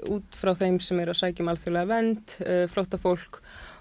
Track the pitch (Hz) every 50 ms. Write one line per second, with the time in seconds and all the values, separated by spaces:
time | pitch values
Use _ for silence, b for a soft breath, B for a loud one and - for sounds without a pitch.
0 | - - 202 208 190 - - - - 190 185 175 190 185 185 180 180 - 185 175
1 | 170 175 175 - 185 180 175 - 175 170 170 165 - 180 170 175 180 196 226 226
2 | 226 226 220 220 - - - - 180 170 180 180 180 175 - 202 190 185 - 180
3 | - 185 180 175 - - - - B B B B B B B B